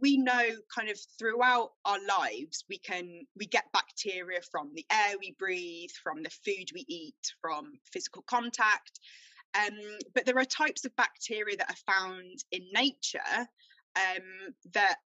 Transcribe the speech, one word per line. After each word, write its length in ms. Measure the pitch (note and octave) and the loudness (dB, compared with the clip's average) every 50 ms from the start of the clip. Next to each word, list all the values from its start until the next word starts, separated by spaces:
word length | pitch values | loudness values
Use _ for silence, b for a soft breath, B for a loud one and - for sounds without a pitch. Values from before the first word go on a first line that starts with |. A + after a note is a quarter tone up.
we 160 | C4 C#4 C#4+ | 6 6 6
know 320 | C4 B3+ B3+ B3 A#3+ A#3 A3+ A3+ A3 G#3+ - - | 6 6 6 6 4 4 2 0 -2 -8 -8 -6
kind 140 | A#3+ A3 G#3+ | -4 -2 -2
of 100 | G#3 G#3 - - - | -4 -6 -10 -16 -8
throughout 520 | - A3+ A3 A3+ A#3+ B3 B3+ B3 A#3+ A3+ - _ _ - | -4 -2 0 4 4 6 6 6 6 4 0 _ _ 0
our 140 | G3+ G3+ G3 G3 | 0 0 0 2
lives, 600 | G3+ G3 F3+ C#3+ A2+ G#2+ A#2+ D3 D#3+ - - - | 2 2 2 2 0 -2 -4 -8 -8 -10 -10 -10
we 120 | - G3 F3+ | -10 -12 -10
can, 460 | - - F#3 F3+ F3+ F3 E3+ E3+ - - - | -8 -6 -6 -6 -6 -8 -12 -16 -18 -16 -12
we 80 | F#3+ G#3+ | -10 -4
get 260 | E3+ - G#3 - _ | 0 0 0 0 _
bacteria 680 | - F#3+ - - - - - G3+ F#3 F3+ F3+ F3+ F3+ F3 F3 - | 0 0 0 -2 -6 -8 -6 -4 -4 -6 -4 -4 -6 -6 -6 -6
from 200 | - D#3+ D3 D3 D3+ | -6 -6 -6 -6 -10
the 100 | D#3+ D#3 - | -8 -2 0
air 240 | G#3+ G#3+ G#3 G3+ G3+ | 2 4 4 2 0
we 180 | G3 G3 F#3+ G3 - | -2 -8 -10 -8 -4
breathe, 520 | F#3+ F#3+ F#3 F3+ F3 F3 E3+ E3+ E3+ F3 - - - | -2 -2 -2 -2 -4 -8 -10 -12 -12 -14 -12 -10 -8
from 200 | E3 D#3+ D#3 D#3 | -8 -6 -6 -8
the 80 | - - - - | -10 -10 -6 -4
food 280 | G#3 G3 F#3+ F3+ - - | -4 -4 -4 -6 -10 -12
we 100 | F3+ - - | -12 -10 -10
eat, 260 | E3+ E3 D#3+ D3+ - _ - - - _ | -10 -10 -10 -14 -12 _ -10 -10 -8 _
from 320 | - D#3+ D#3 D3+ D3+ D3 C#3+ - _ - - | -6 -4 -4 -4 -6 -10 -16 -20 _ -10 -8
physical 300 | F#3 - - - F#3 - | -8 -8 -8 -10 -12 -6
contact. 760 | - B3 A#3+ A#3 A#3+ - - A3 G#3+ G#3 - - - - - B B B B B B B B B B - | -2 0 0 0 -2 0 2 4 4 4 2 0 -6 -20 -20 B B B B B B B B B B 0
Um, 240 | G3+ G#3 G#3 G#3 G#3+ G#3 G#3 G#3+ G#3 - - - | 0 0 0 -2 -6 -10 -12 -12 -12 -10 -4 -2
but 140 | B3+ A3+ | 0 2
there 100 | B3+ B3 | 4 4
are 80 | B3+ C4 | 4 2
types 400 | C4 - - D4+ D4+ - - - | 2 2 0 0 0 0 -2 -8
of 100 | B3 - | -4 0
bacteria 640 | - A#3 - - - - - A3+ G#3+ G#3 G#3 G3+ | 0 0 0 0 -4 -10 -6 -6 -4 -4 -4 -2
that 140 | F#3 - - | -4 -4 -4
are 200 | F3+ - - G#3 | -6 -4 0 2
found 460 | F#3+ F#3+ F#3+ F#3 F#3 F#3 F#3 F3+ F#3 - - _ | 2 2 2 0 -6 -10 -14 -16 -14 -16 -10 _
in 160 | F#3 F#3 F3+ F#3 | -8 -8 -6 -2
nature, 760 | G3+ A3+ C4 C#4 - _ - - - - - - D3+ A3+ A#3+ - _ b b b b b b b - | 0 2 2 2 0 _ -6 -4 -4 -4 -2 -2 -2 -2 -2 -4 _ b b b b b b b -2
um, 580 | F3+ F#3+ F#3 F#3 F#3 F#3 F#3+ F#3 F#3+ G3 A#3 - _ - F3+ - | 0 0 0 0 -2 -6 -10 -14 -14 -12 -14 -14 _ -10 -2 2
that 240 | G#3 G3+ F#3+ E3+ - _ _ | 4 4 4 4 2 _ _